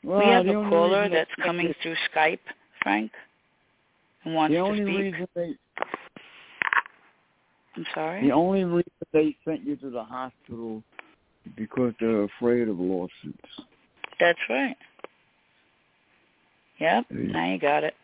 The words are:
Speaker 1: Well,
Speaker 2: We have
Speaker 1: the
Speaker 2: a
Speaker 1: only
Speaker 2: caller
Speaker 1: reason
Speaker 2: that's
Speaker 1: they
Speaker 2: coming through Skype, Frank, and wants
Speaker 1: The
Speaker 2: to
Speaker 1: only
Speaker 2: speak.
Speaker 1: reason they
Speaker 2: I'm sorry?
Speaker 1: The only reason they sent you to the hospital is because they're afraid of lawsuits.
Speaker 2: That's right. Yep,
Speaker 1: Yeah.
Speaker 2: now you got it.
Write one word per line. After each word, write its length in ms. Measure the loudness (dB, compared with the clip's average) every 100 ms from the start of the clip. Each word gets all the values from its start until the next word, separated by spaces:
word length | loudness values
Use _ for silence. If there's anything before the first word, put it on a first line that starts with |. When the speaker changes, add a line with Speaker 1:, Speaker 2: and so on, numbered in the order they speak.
Speaker 1:
Well, 160 | 0 2
Speaker 2:
We 60 | 6
have 180 | 6 6
Speaker 1:
the 60 |
Speaker 2:
a 20 |
Speaker 1:
only 160 | 0 2
Speaker 2:
caller 300 | 4 6 4
Speaker 1:
reason 100 | 4
Speaker 2:
that's 180 | 2 0 -4
Speaker 1:
they 60 |
Speaker 2:
coming 300 | -4 -2 -2 -2
through 140 | -6 -4 -4
Skype, 240 | 2 2 0 -10 -20 _ -6
Frank, 280 | -2 0 -2 -10 -20 _ _ _ _ _ _ _ _ _
and 100 | -4
wants 180 | 0 2
Speaker 1:
The 60 | 2
Speaker 2:
to 40 |
Speaker 1:
only 200 | 2 0
Speaker 2:
speak. 120 | 0 0 -2
Speaker 1:
reason 160 | -4 -8
they 200 | -6 -6 -8 _ -10 -10 -10 -14 -20 -20 -20 -20 -6 -2 -2 -2 _ _ _ _ _ _ _ _ -12
Speaker 2:
I'm 100 | -8
sorry? 280 | -6 -6 0 2
Speaker 1:
The 60 |
only 320 | 4 2 2
reason 280 | 2 0 -2 _ 0
they 240 | 2 2 -2
sent 200 | -8 -8
you 120 | -6 -8
to 140 | -8
the 120 | -10
hospital 800 | -10 -10 -10 _ _ -12 -10 -10 -14 _ -20 _ _ _ -20
is 60 | -12
because 360 | -8 -2 -2 0
they're 220 | 0 2
afraid 440 | 0 -2 2 2 2
of 100 | -2
lawsuits. 600 | -2 -2 -4 -10 -18 -18 -18 -20 -20 _ _ _ -20 0
Speaker 2:
That's 200 | 2 2 -2
right. 280 | -2 -2 -6 -18 _ -20 _ _ _ _ _ _ _ _ _ _ _ _ _ _ _ _ _
Yep, 280 | 2 2 0
Speaker 1:
Yeah. 220 | -6 -4
Speaker 2:
now 200 | -2 -2
you 60 | 0
got 240 | 2 2
it. 120 | 0 -6